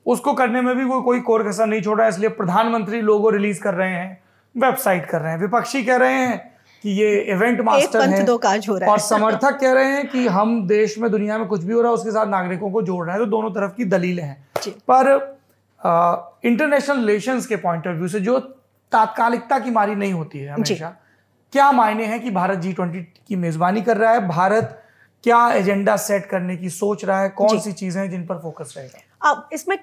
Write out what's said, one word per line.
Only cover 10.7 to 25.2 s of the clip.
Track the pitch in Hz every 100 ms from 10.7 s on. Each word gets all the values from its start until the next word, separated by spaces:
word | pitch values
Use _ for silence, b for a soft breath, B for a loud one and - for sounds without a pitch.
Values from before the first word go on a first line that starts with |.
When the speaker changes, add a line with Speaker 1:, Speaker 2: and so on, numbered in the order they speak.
| 208 214 214
Speaker 1:
में, | 226
दुनिया | 180 208 220
में | 196
कुछ | 202
भी | 175
हो | 233
रहा | 233
है, |
उसके | 233 220
साथ | 214 208
नागरिकों | 196 180 180 202
को | 214
जोड़ | 185 180 165
रहे | 196
हैं। |
तो | 233
दोनों | 220 220
तरफ | 185 196 196
की |
दलीलें | 196 185 175 175
हैं। | 147 135 _ -
Speaker 2:
जी। | 208
Speaker 1:
पर, | - - 262 269 277 277 - _ _ _ _
अ, | - 170 175 175 - _
international | 240 240 302 285 277 277
रिलेशंस | 214 208 226 254 -
के | 202
पॉइंट | 180 170 180
of |
view | 165 180
से | 208
जो | 190 262 262 - _ _ _
तात्कालिकता | 226 220 - 233 240 - 269
की | 240
मारी | 226 208
नहीं | 202 196
होती | 175 151 143
है | 139 143
Speaker 2:
जी। | 220
Speaker 1:
हमेशा, | 175 160 - b b b _ _
क्या | 269 277
मायने | 254 220 214
हैं | 220 226
कि | 240
भारत | 185 185 190
जी | 185
ट्वेंटी | 180 180 180 165 _ _
की | 190
मेजबानी | 170 156 175 208
कर | 226 208
रहा | 226
है, | 233 190
भारत | 165 190 220 - - b b b _